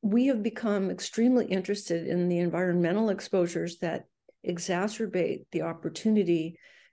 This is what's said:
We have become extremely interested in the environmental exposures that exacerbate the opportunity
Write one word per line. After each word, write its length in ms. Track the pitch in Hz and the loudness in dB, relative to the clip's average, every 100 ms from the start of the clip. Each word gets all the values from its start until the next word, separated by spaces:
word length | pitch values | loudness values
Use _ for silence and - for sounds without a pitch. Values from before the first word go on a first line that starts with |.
We 240 | 208 220 262 | 0 2 4
have 160 | 247 | 2
become 480 | 214 220 226 202 190 | 0 -2 -2 0 0
extremely 560 | 185 - - 240 254 - | -4 -6 2 4 4 2
interested 600 | 190 185 202 - 165 165 | 0 -2 -4 -2 -2 0
in 220 | 175 175 | 0 2
the 100 | 175 | 2
environmental 720 | 175 165 180 175 170 196 220 | 0 0 0 2 2 2 0
exposures 680 | 190 - 190 175 175 170 - | -2 -2 0 0 -2 -6 -6
that 260 | 170 160 - _ _ _ - | -6 -6 -10 _ _ _ -6
exacerbate 960 | 170 175 175 208 214 220 180 165 - - | -4 -2 -2 -2 -2 -4 0 0 -2 -6
the 100 | 170 | -4
opportunity 960 | 165 165 165 156 226 214 175 170 160 170 - - _ | -4 -6 -8 -2 2 4 4 2 0 -8 -20 -20 _